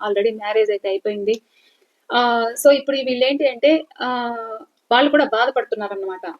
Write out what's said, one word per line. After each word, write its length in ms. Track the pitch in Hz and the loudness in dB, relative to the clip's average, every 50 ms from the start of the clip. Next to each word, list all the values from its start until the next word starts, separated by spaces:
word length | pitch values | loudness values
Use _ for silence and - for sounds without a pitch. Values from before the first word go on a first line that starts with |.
| 208 208 | -4 -2
already 280 | 202 202 202 226 214 | 0 0 0 0 -2
మ్యారేజ్ 340 | 214 208 208 214 220 214 208 | -2 -6 -2 0 2 2 2
అయితే 180 | 208 196 - 196 | 0 -2 -4 -4
అయిపోయింది. 480 | 190 196 - 214 214 208 202 208 226 226 - _ _ _ _ _ _ _ _ _ _ _ _ _ - | -4 -4 -4 -6 -6 -4 -2 -2 -4 -4 -6 _ _ _ _ _ _ _ _ _ _ _ _ _ 0
ఆ, 80 | 240 240 240 233 233 226 226 233 | 0 2 2 2 0 -2 -2 -4
so 200 | - - 285 285 | 4 6 6 6
ఇప్పుడు 240 | 269 277 277 277 | 6 2 -2 -2
వీళ్ళు 280 | 269 254 262 254 247 254 | -2 -2 -2 0 0 0
ఏంటి 240 | 262 285 285 302 269 | 0 0 0 0 0
అంటే, 360 | 254 233 277 285 320 320 311 - _ - | 0 2 4 4 4 4 2 -4 _ -8
ఆ, 80 | 240 254 254 247 240 240 233 226 226 226 220 220 - - _ _ _ _ 233 | -6 -4 -4 -4 -4 -4 -6 -8 -8 -10 -12 -14 -14 -18 _ _ _ _ 2
వాళ్ళు 180 | 247 285 285 | 4 4 4
కూడా 140 | 294 302 330 | 4 2 2
బాధపడుతున్నారన్నమాట. 1080 | 320 - 440 - - - 247 - - - 427 415 403 202 392 - 190 185 - - 175 160 - | 2 2 0 0 0 0 -2 -4 -4 -6 -6 -6 -6 -8 -8 -8 -8 -10 -10 -12 -14 -14 -16